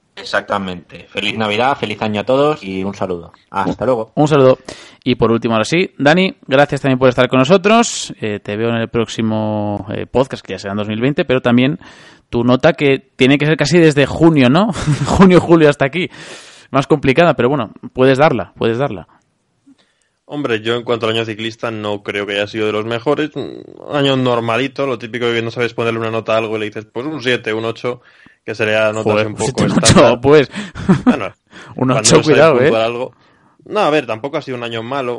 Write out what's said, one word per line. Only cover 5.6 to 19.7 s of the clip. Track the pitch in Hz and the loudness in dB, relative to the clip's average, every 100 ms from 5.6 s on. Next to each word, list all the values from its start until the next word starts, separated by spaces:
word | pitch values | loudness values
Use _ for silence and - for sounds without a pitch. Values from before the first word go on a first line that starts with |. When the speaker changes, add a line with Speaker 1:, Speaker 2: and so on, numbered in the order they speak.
Speaker 2:
sí, | 107 165 185 - | 0 -2 -2 0
Dani, | 143 175 190 - - | 2 2 0 -4 0
gracias | 139 143 139 | 2 2 0
también | 139 127 | -2 2
por | 131 | 2
estar | 120 127 | 2 2
con | 131 | 2
nosotros. | 131 190 202 226 226 - - - | 4 2 4 2 2 -4 -12 -8
Eh, | 110 104 | -8 -8
te | - 104 | -6 -4
veo | 117 | -2
en | 117 | -2
el | 113 | -2
próximo, | 120 110 - 110 110 107 107 104 101 95 | -2 -4 -2 -2 -2 -2 -4 -4 -6 -6
eh, | 107 92 | -8 -4
podcast, | 120 139 123 | -2 -2 -4
que | - | -10
ya | 92 | -10
será | 101 | -8
en | 101 | -6
dos | 104 | -6
mil | 107 | -2
veinte, | 127 143 | -2 -2
pero | - 127 | -2 0
también | 123 120 131 165 - - - _ _ | 2 2 2 -2 -10 -20 -20 _ _
tu | 120 | -2
nota | 120 127 160 | 0 2 2
que | 175 143 135 - - | 2 2 0 -2 0
tiene | 131 139 | 2 4
que | 147 | 2
ser | 156 | 0
casi | 143 175 | 2 4
desde | 160 143 135 | 4 4 0
junio, | 170 165 156 123 | 4 4 4 4
¿no? | 156 220 | 4 0
<laughs> | - 151 131 139 | -2 -2 -2 0
Junio, | - 190 175 | 4 6 6
julio | - 165 147 | 6 4 4
hasta | 143 139 | 2 -2
aquí. | 165 165 - - - - - - | -4 -8 -10 -20 -20 -20 -20 -4
Más | 135 - | -2 0
complicada, | 151 139 127 170 | 0 2 2 2
pero | 131 120 | 2 0
bueno, | 147 101 - - | -2 -6 -12 -10
puedes | - 131 131 | 0 2 4
darla, | 151 120 87 - | 2 2 -6 -4
puedes | 113 117 | -4 -2
darla. | 139 98 78 _ _ _ _ _ _ | -4 -8 -16 _ _ _ _ _ _